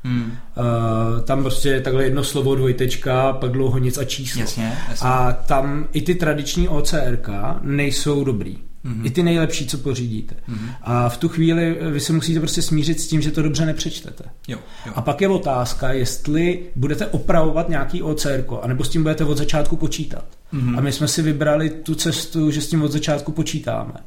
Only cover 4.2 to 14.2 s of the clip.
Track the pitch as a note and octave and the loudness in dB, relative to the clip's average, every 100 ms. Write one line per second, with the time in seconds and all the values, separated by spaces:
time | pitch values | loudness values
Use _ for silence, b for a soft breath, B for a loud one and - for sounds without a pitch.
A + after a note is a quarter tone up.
4.2 | B2+ B2 A2 - A2+ A#2+ - A#2+ B2+ B2+ | -6 -4 -2 -2 -4 -2 0 0 2 4
5.2 | B2 A#2 - C#3+ C#3 D3 D3+ D3+ - F3+ | 4 4 4 4 2 0 0 0 0 2
6.2 | D#3+ D3 C#3+ E3+ E3+ D3 C#3+ D#3 B2 A#2 | 2 0 -2 0 4 4 4 4 4 2
7.2 | G#2 G2+ A#2+ - C#3 C#3+ C#3 - D3 D3 | 0 0 0 0 0 0 0 0 0 0
8.2 | C3+ A2 F2+ G2 - - B2+ A2+ A2+ C3 | 0 -2 -4 -6 -10 -8 -8 -4 -2 0
9.2 | E3+ E3+ D#3+ - C3 C#3+ C#3 A#2+ A#2+ A2+ | 2 2 2 0 -4 -4 -2 -2 -4 -4
10.2 | - - - G#2+ A2+ B2 A2+ A#2+ A#2+ - | -4 -6 -6 -8 -8 -8 -2 0 0 0
11.2 | E3 E3 D#3+ E3 E3 E3 E3 C#3+ D3 D#3+ | -2 2 2 2 0 -2 -2 -2 0 0
12.2 | - D#3+ D3+ - - D#3 C#3+ D#3 - D#3 | 0 0 0 0 2 2 2 0 0 0
13.2 | D3 D3+ D3+ C#3 D#3+ D#3 D#3+ - - - | 2 0 0 0 0 0 -4 -6 -12 -14